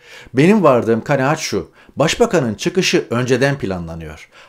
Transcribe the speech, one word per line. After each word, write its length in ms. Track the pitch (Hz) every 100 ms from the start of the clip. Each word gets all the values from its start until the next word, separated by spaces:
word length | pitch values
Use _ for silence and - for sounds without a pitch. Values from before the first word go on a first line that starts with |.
| - - -
benim 300 | 120 165 220
vardığım 400 | 156 123 107 113
kanaat 360 | - 139 131 156
şu. 320 | - 101 78 _ - -
Başbakanın 600 | 156 - 233 175 120 101
çıkışı 520 | 175 190 180 170 -
önceden 480 | 117 123 123 139 143
planlanıyor. 720 | 101 92 82 82 80 78 - -